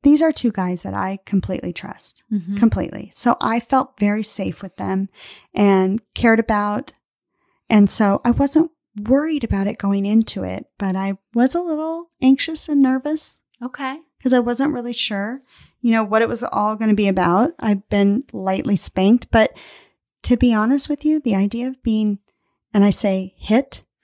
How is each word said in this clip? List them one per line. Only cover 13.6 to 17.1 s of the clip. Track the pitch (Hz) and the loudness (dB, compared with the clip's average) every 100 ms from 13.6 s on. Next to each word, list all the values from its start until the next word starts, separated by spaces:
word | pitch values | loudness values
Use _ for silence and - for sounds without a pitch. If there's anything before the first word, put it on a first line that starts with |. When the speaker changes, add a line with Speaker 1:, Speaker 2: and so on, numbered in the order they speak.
Speaker 2:
Okay. | 240 - 269 294 _ _ | -14 -10 -10 -10 _ _
Speaker 1:
'cause | 262 | 0
I | 247 | 2
wasn't | 233 233 277 | 2 -2 -2
really | 254 240 | -2 -6
sure, | 240 - 208 202 269 _ _ - _ | -6 -6 -4 -6 -8 _ _ -20 _
you | 240 | 0
know, | 226 | 0
what | 214 220 | 2 2
it | 226 | 0
was | 226 | -2
all | 233 - 208 214 | -4 -2 -2 -2
gonna | 220 208 | 0 2
be | |
about. | 202 | 2